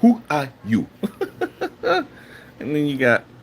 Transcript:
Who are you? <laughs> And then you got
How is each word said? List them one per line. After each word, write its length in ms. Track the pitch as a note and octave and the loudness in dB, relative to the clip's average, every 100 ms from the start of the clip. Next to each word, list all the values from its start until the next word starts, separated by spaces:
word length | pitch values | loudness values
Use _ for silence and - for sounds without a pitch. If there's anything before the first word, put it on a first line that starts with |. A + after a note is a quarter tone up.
Who 220 | A#3 A#3 - | 4 4 -2
are 220 | D3+ C3+ - | -4 -4 -10
you? 220 | - A2 - - - - - - F4+ - F#4 - | -2 -2 -2 -8 -10 -6 -10 -6 -10 -8 -10 -6
<laughs> 240 | - F#4 C#4 - - - - - | -2 -2 -4 -14 -20 -20 -20 -14
And 160 | B2 D3+ | -6 -2
then 100 | D3 | -2
you 120 | C3+ | 0
got 260 | C3 A2+ - - | 2 2 0 -20